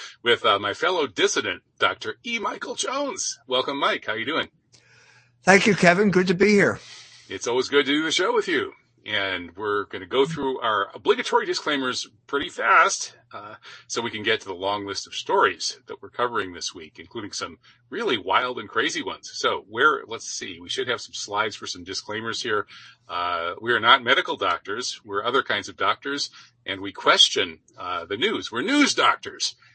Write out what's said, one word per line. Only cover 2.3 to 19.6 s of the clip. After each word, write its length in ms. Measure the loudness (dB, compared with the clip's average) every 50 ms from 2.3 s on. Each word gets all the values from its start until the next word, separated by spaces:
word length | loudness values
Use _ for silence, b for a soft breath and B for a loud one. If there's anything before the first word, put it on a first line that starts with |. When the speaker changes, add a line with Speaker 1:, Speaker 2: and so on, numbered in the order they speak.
| -6 -4
Speaker 1:
Michael 360 | -4 -6 -6 -6 -8 -8 -6
Jones. 640 | -4 -4 -2 -2 -2 -4 -4 -4 -6 -6 -6 -8 -10 _
Welcome, 300 | -2 -2 -2 0 -2 -2
Mike. 280 | 0 0 0 0 -2 -4
How 100 | -6 -6
you 100 | -4 -4
doing? 240 | -2 -2 -2 -4 -4 _ _ _ _ b b b b b b b b b b b b b b _
Speaker 2:
Thank 240 | 6 6 8 6
you, 80 | 4 4
Kevin. 360 | 6 6 6 6 6 4 4
Good 160 | 4 4 4
to 60 | 2 2
be 160 | 4 4 6
here. 320 | 6 6 4 4 2 -2 B B B B B B B B B -14
Speaker 1:
It's 180 | -12 -6 -4
always 220 | 0 0 0 0 4
good 160 | 4 4 4
to 60 | 4 2
do 100 | 0 0
the 80 | 0
show 220 | 0 2 2 2 2
with 160 | 0 0 2
you. 240 | 0 0 0 -2 -6 _ _ _ _ _ _
And 520 | -4 -2 -2 0 -2 -2 -4 -6 -10 -10
we're 300 | -6 -2 -2 0 -2 -2
gonna 200 | -4 -8 -12 -6
go 220 | 0 2 2 2
through 320 | 2 0 -2 -4 -4 -2 -2
our 300 | 0 0 2 0 0 -2 -6
obligatory 540 | -2 0 0 0 2 0 0 2 2 2
disclaimers 600 | 0 -2 -2 -2 -2 -2 -2 -2 -2 -4 -4 -8 -10 _ _ _
pretty 220 | -4 -4 -4 -4 -4
fast, 680 | -6 -2 2 4 6 6 6 4 2 -2 -6 -10 -12 -18 _ _ -16
uh, 220 | -16 -14 -16 -18 -18 B B B B B
so 120 | B -6 -4
we 120 | -4 -4
can 100 | -6 -2
get 200 | 0 0 0 0
to 60 | -2
the 60 | -8 -8
long 320 | -4 -2 -2 -2 -2 -4
list 220 | -6 -6 -8 -10
of 80 | -10 -10
stories 640 | -8 -2 0 2 4 4 2 2 -2 -6 -8 -8 -10 _
that 160 | -16 -16 -16 -16
we're 80 | -12
covering 420 | -4 -4 -2 -2 -2 -4 -4 -4 -8
this 220 | -10 -10 -10 -10
week, 240 | -12 -16 -16 -18 -20
including 320 | -18 -12 -12 -10 -10 -10
some 260 | -10 -10 -10 -10 -12 -16 b b b b b _
really 300 | -8 -4 -2 -2 -2 -2
wild 400 | 0 0 2 2 2 0 -4 -8
and 100 | -10 -4
crazy 320 | -2 -2 0 0 -2 -4
ones. 300 | -6 -6 -8 -10 -12 -14 -6
So 320 | -2 0 0 0 -2